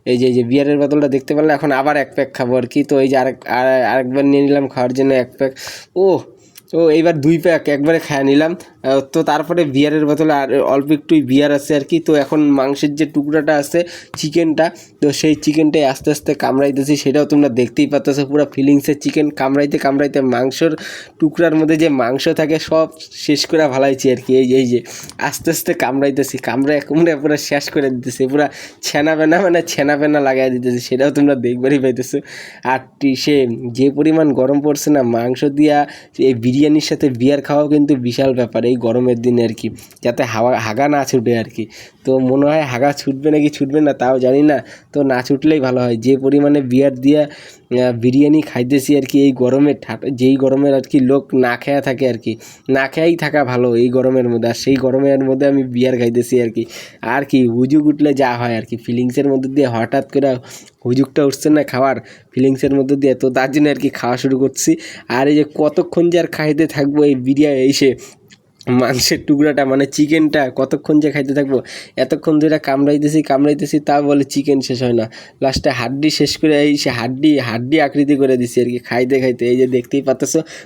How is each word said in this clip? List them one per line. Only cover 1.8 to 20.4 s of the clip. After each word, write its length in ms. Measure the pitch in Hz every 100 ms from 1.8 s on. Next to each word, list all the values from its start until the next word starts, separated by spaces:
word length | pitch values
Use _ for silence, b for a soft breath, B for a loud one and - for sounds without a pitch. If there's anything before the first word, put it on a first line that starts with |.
| 143 147
এক 160 | 131
প্যাক 180 | - 131
খাবো 240 | - 123 127
আর 100 | 120
কি। 180 | 147
তো 160 | 135 139
এই 80 | 135
যে 80 | 135
আরেক-, 320 | 131 120 -
আর-, 380 | 120 131 131 113
আরেকবার 380 | 131 127 139
নিয়ে 180 | 139 143
নিলাম 260 | 139 143 135
খাওয়ার 240 | 131 127
জন্য 220 | 127 135
এক 240 | 131 120 -
প্যাক। 140 | 135 131 B B B
ও, 240 | 180 190 147 - - B B -
ও 180 | 165 165
এইবার 300 | 156 170 160
দুই 180 | 143 165
প্যাক 300 | 175 156 151
একবারে 300 | 143 147 165
খায়া 240 | - 139
নিলাম। 340 | 135 143 160 185 B B
আহ, 180 | - 139
তো 220 | 135 165
তারপরে 420 | 151 151 156 175
বিয়ারের 420 | 151 131 147 156 147
বোতলে 260 | 151 156
আর 280 | 143 135 135
অল্প 300 | - 139 143
একটুই 320 | 147 - 160
বিয়ার 300 | 123 135 147
আছে 220 | 143 143
আর 60 | 147
কি। 200 | 139 165
তো 140 | 165
এখন 260 | 147 139 151
মাংসের 540 | 147 139 135 139 147
যে 120 | 143 151
টুকরাটা 500 | 151 143 156 147 147
আছে 280 | 139 170 175 B B -
চিকেনটা, 540 | 156 170 165 151 165 B B _
তো 120 | 147
সেই 220 | 139 160
চিকেনটাই 500 | 151 156 151 151 156
আস্তে 260 | 139 135 156
আস্তে 240 | 147 -
কামড়াইতেছি, 600 | 143 127 131 143 135 139 139
সেটাও 280 | 139 143
তোমরা 240 | 143 147 143
দেখতেই 380 | 117 120 - 143
পাচ্তেছো। 400 | 143 143 139 135
পুরো 200 | 147 143
ফিলিংসের 480 | - 139 143 147 147
চিকেন 300 | 143 156 147
কামড়াইতে 480 | 143 135 139 143 147
কামড়াইতে 420 | 139 139 143 139
মাংসর 560 | 131 123